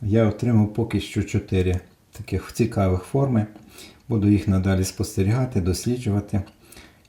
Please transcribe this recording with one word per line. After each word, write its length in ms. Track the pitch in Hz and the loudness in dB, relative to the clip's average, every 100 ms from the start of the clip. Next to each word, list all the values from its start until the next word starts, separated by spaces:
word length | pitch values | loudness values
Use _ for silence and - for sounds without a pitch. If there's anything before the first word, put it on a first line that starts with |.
я 240 | 107 110 107 | 0 4 2
отримав 480 | - 117 113 104 | 2 2 4 2
поки 260 | - 113 101 | 0 -2 -4
що 220 | - 104 | -4 -4
чотири 580 | 98 101 - 95 92 90 - _ _ | -2 -2 0 0 2 -2 -6 _ _
таких 400 | - - 95 - | -16 -6 -6 -4
цікавих 500 | - 113 110 95 92 | -2 0 2 0 0
форми. 440 | - 135 139 113 107 - - - - - - | -2 -2 0 0 -2 -8 -20 -20 -20 -14 -4
Буду 200 | 113 101 | 0 4
їх 200 | 101 - | 4 2
надалі 360 | 95 95 95 | 2 2 0
спостерігати, 760 | 92 - - - 95 127 127 101 | -2 -4 -4 -2 0 0 0 -2
досліджувати, 840 | 90 90 120 123 117 101 - 101 - - - - - _ | -2 -2 -2 -2 0 -2 -2 -4 -6 -14 -20 -20 -20 _